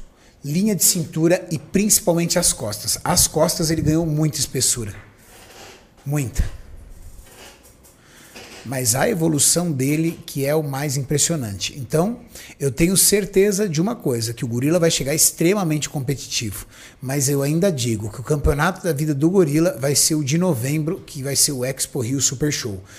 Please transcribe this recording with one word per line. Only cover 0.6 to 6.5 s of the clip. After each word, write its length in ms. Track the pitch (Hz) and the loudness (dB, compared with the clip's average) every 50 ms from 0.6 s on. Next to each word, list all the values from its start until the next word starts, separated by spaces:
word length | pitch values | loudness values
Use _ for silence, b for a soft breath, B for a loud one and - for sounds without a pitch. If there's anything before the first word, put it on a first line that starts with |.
| 202 220 208 | 2 2 2
de 80 | 156 - | 2 2
cintura 640 | - - 180 156 - - 160 160 170 175 185 - - | 2 2 0 -2 -4 -2 0 2 4 2 2 0 -2
e 80 | 165 139 | -6 -6
principalmente 800 | - - - 190 208 214 - - - - 165 170 170 165 - 175 | -6 -2 0 2 2 4 2 2 2 2 2 2 2 0 0 0
as 140 | 170 - - | 2 0 0
costas. 460 | - 127 104 104 - - 107 - - - | -2 -4 -6 -6 -6 -4 -4 -4 -2 0
As 240 | 139 165 180 - | 0 2 2 2
costas 440 | - - 160 - - - - 170 151 | 2 2 2 2 2 2 0 -2 0
ele 100 | 165 156 147 | 0 0 2
ganhou 220 | 147 156 160 170 | 2 2 2 2
muita 340 | 160 147 151 156 156 - 147 | 0 0 0 0 0 0 -2
espessura. 540 | 135 - - 139 - - - 123 110 98 92 98 - - - B B B B B B B B B B B B B B B B _ - | -4 -4 -2 -2 0 0 0 -2 -4 -8 -10 -14 -16 -20 -20 B B B B B B B B B B B B B B B B _ -8
Muita. 400 | 139 143 151 135 107 - - - - | -4 -2 -2 -2 -2 0 0 0 0